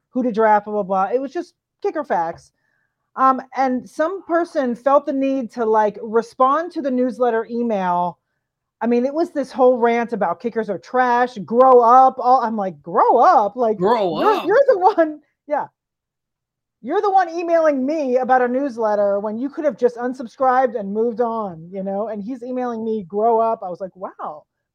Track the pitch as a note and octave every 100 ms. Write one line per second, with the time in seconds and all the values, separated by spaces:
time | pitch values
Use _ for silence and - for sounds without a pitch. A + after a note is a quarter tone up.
0 | _ B3 B3 G#3 A3 G#3 G#3 G#3 F#3+ F#3+
1 | G3 B3 C#4 F4 F4 _ _ _ G4+ E4
2 | D4 G3 E3 - _ _ _ _ _ _
3 | _ - C4 C4 - A#3+ C4 B3+ - -
4 | D#4 F#4+ - E4 E4+ D#4+ B3+ A#3+ C4+ C#4+
5 | D4 C4+ C4+ C4+ A3+ B3 A3 A3 G#3+ G3+
6 | A3+ A3+ A3+ - C4 D4 E4+ D#4+ C#4 B3+
7 | B3+ G#3 B3 A3+ A3+ A#3 A#3+ G3+ F3+ F3
8 | F3 - _ _ _ _ _ _ A#3 A#3+
9 | C4 D4 E4+ D4 C4 A#3 B3+ B3+ A#3 A#3
10 | A#3 A3 F3+ E3+ A#3 A3+ G#3+ F3+ - B3
11 | B3+ A#3+ B3 A3+ E3 A#3 C4 B3 A#3 B3+
12 | C4 B3+ B3 C4 A3+ A3+ F#3+ D3 E3+ G3
13 | A#4 C#4+ D#4 D4 G3+ B3 A#3 G3 F#3 A#3+
14 | F#3 D#3+ F#4 F#4+ D4+ A4+ C#5 G4+ F#4 G4+
15 | D#4 D4+ _ _ - C#4+ D3+ _ _ _
16 | _ _ _ _ _ _ _ _ A#3 F#4
17 | G#4 F#4+ E4+ E4+ E4+ E4 D#4 C#4 C4 D#4+
18 | C4+ B3+ B3+ B3+ B3 B3+ C#4+ A3+ A3 G#3
19 | G3+ G3+ G#3+ A3 C#4 E4 D4+ G3+ A#3+ A#3+
20 | B3 B3+ A#3 - C4 B3+ C4 A3 G3 G#3
21 | A#3+ G#3+ A#3+ A3+ G#3 E3 E3 G3 F#3+ G3
22 | A3 G#3+ G3+ C4 A#3+ B3+ B3 A3+ A3+ A3
23 | E3+ G3+ A3+ A3+ A3+ A3+ F#3+ E3 F#3+ F#3
24 | G#3 G4 A#3+ D3+ _ _ _